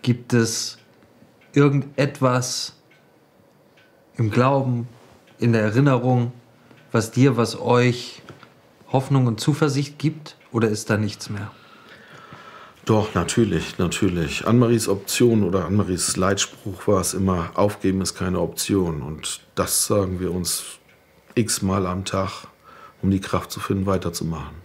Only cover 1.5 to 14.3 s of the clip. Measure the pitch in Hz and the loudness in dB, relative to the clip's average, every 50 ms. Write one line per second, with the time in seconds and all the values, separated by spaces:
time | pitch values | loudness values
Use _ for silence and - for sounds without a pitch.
1.5 | - 147 143 143 139 143 - - - - 147 139 - - 135 127 123 127 123 - | 2 4 4 6 4 2 -2 -2 -2 -2 -2 -2 0 0 0 2 2 2 -2 -2
2.5 | - - - - - _ _ _ _ _ _ _ _ _ _ _ _ _ _ _ | -6 -6 -8 -10 -12 _ _ _ _ _ _ _ _ _ _ _ _ _ _ _
3.5 | _ _ _ _ _ _ _ _ _ _ _ _ _ - 120 107 101 120 123 131 | _ _ _ _ _ _ _ _ _ _ _ _ _ -2 -2 0 2 2 2 2
4.5 | 143 139 127 127 123 120 117 120 - - - - - _ _ _ _ _ - 120 | 2 2 0 0 -2 -2 -4 -8 -12 -20 -20 -20 -20 _ _ _ _ _ 2 4
5.5 | 117 113 107 107 101 123 143 143 131 120 120 127 127 123 120 120 - - - _ | 4 4 2 2 4 4 4 6 4 4 2 2 2 2 2 0 -4 -10 -20 _
6.5 | _ _ _ - - - - - - 117 104 - - 123 131 139 120 113 117 107 | _ _ _ -20 -20 -20 -20 -2 0 0 0 0 4 4 6 6 6 4 0 0
7.5 | - - - 120 120 123 123 123 120 - - - - - - - - - - - | -2 -6 0 2 4 4 4 4 2 0 -6 -12 -16 -18 -20 -20 -20 -20 -20 -20
8.5 | _ _ _ _ _ _ - - - 135 131 - 139 135 127 123 113 113 - - | _ _ _ _ _ _ -16 -2 -2 -2 0 2 2 4 4 2 2 0 0 0
9.5 | 143 131 160 147 127 139 147 - - - - 156 160 - - - - _ _ - | 2 2 2 0 2 0 -4 -4 -6 -2 -2 -2 -2 -2 -14 -18 -20 _ _ -6
10.5 | - 117 113 110 110 107 - - 113 104 107 101 - - - - 104 104 104 98 | -2 0 0 0 0 -2 -2 0 0 0 0 -2 -4 -8 -10 -10 -8 -8 -8 -10
11.5 | - - - - - - - - - - - - - - - - - - - - | -12 -18 -20 -20 -20 -20 -20 -20 -20 -20 -20 -20 -20 -20 -20 -20 -20 -20 -20 -20
12.5 | - - - - - - - - 113 107 101 - - 90 85 - - - 117 101 | -20 -20 -20 -20 -20 -14 0 2 2 2 2 0 0 -2 -2 0 2 2 2 2
13.5 | 90 82 82 - - - 95 82 - - - 92 87 87 80 73 | 2 -2 -2 -4 -4 -2 -2 -2 0 0 0 0 0 0 -4 -4